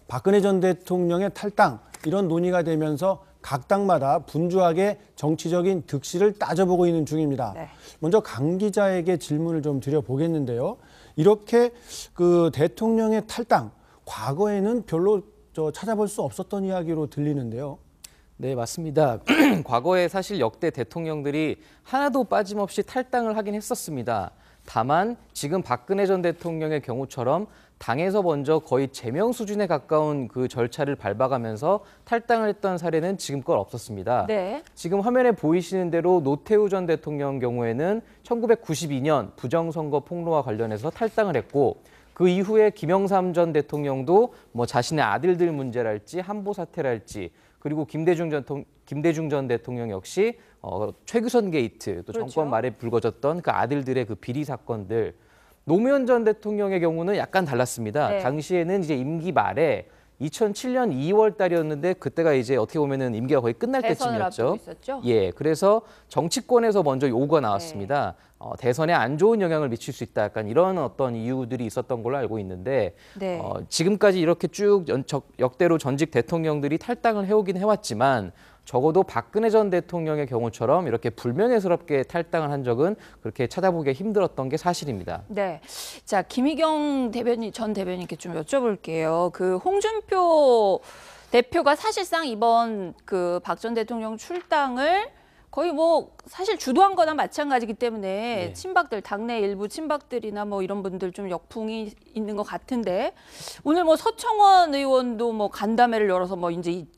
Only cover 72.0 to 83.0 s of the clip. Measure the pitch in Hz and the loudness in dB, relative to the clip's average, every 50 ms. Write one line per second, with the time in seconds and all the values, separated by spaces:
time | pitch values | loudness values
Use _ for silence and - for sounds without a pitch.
72 | 110 117 131 143 127 98 107 113 101 92 92 90 92 123 139 131 104 87 - - | -4 -4 -4 -2 -4 -4 -4 -4 -6 -6 -8 -8 -4 -2 0 0 0 0 -2 -8
73 | - - - 202 196 190 180 165 - 95 101 - - - - - 165 180 214 190 | -18 -20 -12 -8 -6 -6 -6 -6 -6 -8 -8 -8 -8 -6 -4 -2 0 0 2 4
74 | - 208 190 185 160 156 170 - - 165 - - 202 202 202 202 175 151 95 131 | 4 4 4 4 4 2 2 0 -2 -6 -4 0 2 4 4 4 2 0 -2 -2
75 | 135 - - 139 - _ - - 123 127 - - 180 170 170 160 - 139 135 139 | -2 -2 -4 -6 -6 _ -4 -2 -2 0 2 2 2 4 4 2 0 0 0 0
76 | 160 151 - 123 117 - 175 170 160 160 151 147 139 139 151 165 - - 240 233 | 0 0 2 0 0 0 0 -2 0 0 -2 -2 -2 -2 -2 -4 -4 -4 -4 -2
77 | - 233 220 208 196 190 214 214 208 185 190 180 190 214 214 202 - - 117 104 | 0 0 0 0 0 2 2 2 2 2 -2 0 2 2 2 2 0 -4 -2 2
78 | 123 139 135 117 98 87 - - - - - _ _ - - 123 131 156 160 190 | 4 4 4 2 0 -4 -8 -14 -20 -20 -20 _ _ -4 0 2 2 4 4 4
79 | 190 - - 117 - - - 214 226 226 208 220 214 202 185 175 160 - - 175 | 2 2 0 -6 -4 -4 -2 0 2 4 4 4 4 4 2 0 0 -2 -4 -4
80 | 165 156 151 151 147 123 127 113 120 117 107 - 120 113 143 175 185 143 107 117 | -2 -2 -2 -2 -2 -2 -2 -2 -2 -2 -4 -2 0 2 2 2 2 0 -2 -2
81 | - 120 - - - 123 120 147 208 247 254 226 190 185 175 170 175 - 151 135 | -2 -4 -6 -4 -4 -4 0 0 2 2 2 2 2 2 0 0 -2 -2 -2 -2
82 | 131 - - 170 165 - - 170 156 143 143 139 135 123 117 117 151 180 214 - | -2 -2 -4 -6 -4 -2 -2 -2 -2 -2 -4 -2 -2 -2 0 2 2 0 0 -2